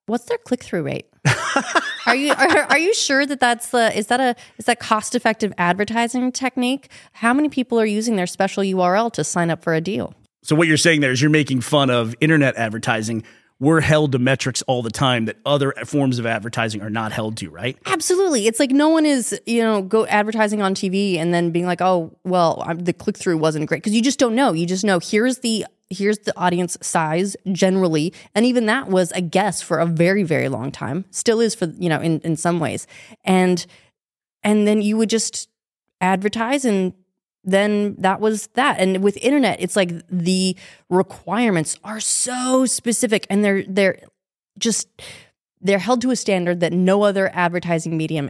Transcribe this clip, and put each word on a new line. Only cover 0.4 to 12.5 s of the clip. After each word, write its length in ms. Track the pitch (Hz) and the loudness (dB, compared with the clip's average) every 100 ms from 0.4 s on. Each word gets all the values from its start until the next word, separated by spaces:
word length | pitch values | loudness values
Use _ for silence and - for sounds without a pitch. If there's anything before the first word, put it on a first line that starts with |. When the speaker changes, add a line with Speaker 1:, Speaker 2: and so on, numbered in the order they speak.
| - 254 - 180 | -4 -6 -4 -6
Speaker 1:
rate? 240 | 139 131 - _ | -4 -8 -10 _
<laughs> 800 | 139 - - 277 - - - - - | -2 0 -2 -2 0 -2 -2 -4 0
Are 80 | |
you, 180 | 254 285 | 0 2
are, 260 | 262 294 302 277 | 2 4 4 4
are 80 | 285 | 2
you 160 | 349 | 2
sure 320 | - - 269 285 | 0 0 0 0
that 140 | 277 | 2
that's 300 | 247 233 - | 0 0 -2
the, 260 | 247 226 - | 2 2 0
is 80 | 214 | -2
that 140 | 247 | 0
a, 160 | 254 240 - - | 0 -2 -10 -8
is 80 | - | -4
that 120 | 233 | -2
cost-effective 760 | - 214 - 247 226 214 208 - | 0 -2 0 -2 0 0 -2 0
advertising 720 | 175 185 208 226 233 254 254 | 0 0 0 -2 -2 -2 -4
technique? 580 | 254 254 - 247 269 - - - | -2 -4 -2 -2 -4 -8 -20 -20
How 200 | - 226 | -2 0
many 140 | 262 302 | 2 0
people 320 | 262 247 233 | -2 0 0
are 40 | |
using 300 | 220 208 233 | 2 0 0
their 140 | 202 180 | -2 -2
special 340 | - 190 - | -2 -2 0
U 180 | 196 185 | -2 2
R 140 | 180 | 2
L 160 | 196 233 | 2 0
to 140 | - | -4
sign 260 | 156 180 170 | -4 -2 -2
up 100 | 160 | -2
for 140 | 175 | -2
a 60 | 160 | -2
deal? 340 | 165 233 95 - _ _ | -2 -6 -6 -12 _ _
Speaker 2:
So 100 | - | -2
what 140 | 156 165 | 2 4
you're 80 | 151 | 4
saying 240 | 175 156 | 4 4
there 100 | 135 | 2
is 100 | 127 | 2
you're 120 | 151 | 4
making 300 | 156 135 127 | 4 2 -2
fun 280 | - 147 131 | 0 2 4
of 240 | 120 113 117 | 2 0 0
internet 340 | 156 160 135 | 2 4 2